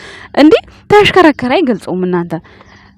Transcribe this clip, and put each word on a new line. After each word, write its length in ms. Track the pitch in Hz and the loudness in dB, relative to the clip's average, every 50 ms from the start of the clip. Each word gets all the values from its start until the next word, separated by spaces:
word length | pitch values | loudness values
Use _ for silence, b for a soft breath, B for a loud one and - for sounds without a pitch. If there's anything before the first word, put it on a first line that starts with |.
| B B B B B B B | B B B B B B B
እንዴ? 180 | - 277 311 381 640 - b b b b b | 2 2 4 4 2 0 b b b b b
ተሽከረከረ 640 | 415 415 403 - - 381 349 311 277 - 254 247 | 2 2 2 2 2 2 2 2 0 -2 -4 -4
አይገልጸውም። 500 | 269 349 339 247 226 175 - - 175 185 | -4 -2 -2 -4 -4 -6 -8 -8 -8 -6
እናንተ 300 | 180 180 180 175 170 170 170 160 b b b b b b b b b b b | -4 -4 -4 -4 -6 -6 -10 -12 b b b b b b b b b b b